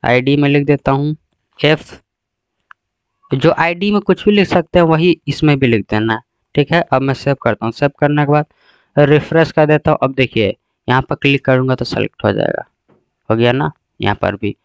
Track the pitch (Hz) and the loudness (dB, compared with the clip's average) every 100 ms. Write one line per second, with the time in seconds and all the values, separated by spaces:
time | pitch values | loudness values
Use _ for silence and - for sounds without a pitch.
0 | - 123 127 143 143 143 143 143 - 139 | 2 0 2 0 2 0 0 -2 0 -2
1 | 147 156 _ _ _ _ 147 156 - - | -2 -6 _ _ _ _ -2 -2 -4 -20
2 | _ _ _ _ _ _ _ _ _ _ | _ _ _ _ _ _ _ _ _ _
3 | _ _ _ 135 156 - 165 175 202 208 | _ _ _ 0 0 2 -2 -2 -2 -2
4 | - 180 - 208 185 180 160 180 165 156 | 0 0 2 2 2 0 0 2 2 2
5 | 175 165 - 131 156 143 131 113 95 107 | 2 0 -4 -2 0 2 2 0 -2 -4
6 | 113 110 _ _ _ - 143 170 - 131 | -2 -4 _ _ _ -4 0 -2 0 -2
7 | 135 131 - 135 120 104 110 - - _ | -2 -4 -4 -2 -2 -2 -6 -4 -4 _
8 | 147 147 143 147 151 _ _ _ _ - | -2 0 0 0 -2 _ _ _ _ 0
9 | 143 147 - 160 160 - 151 151 156 151 | 4 2 2 0 0 2 2 2 0 -2
10 | 135 135 127 123 104 - _ _ - 127 | -2 -2 -2 0 -2 -4 _ _ -2 -2
11 | 131 143 139 139 - 131 131 127 123 - | -2 -2 0 0 0 0 0 -4 -4 -4
12 | 107 _ 110 104 - - - _ _ _ | -6 _ -2 0 -2 -4 -10 _ _ _
13 | _ _ _ 113 120 127 156 - _ _ | _ _ _ 0 2 0 -4 -8 _ _
14 | 104 101 95 98 101 - | -6 -4 -4 -4 -6 -8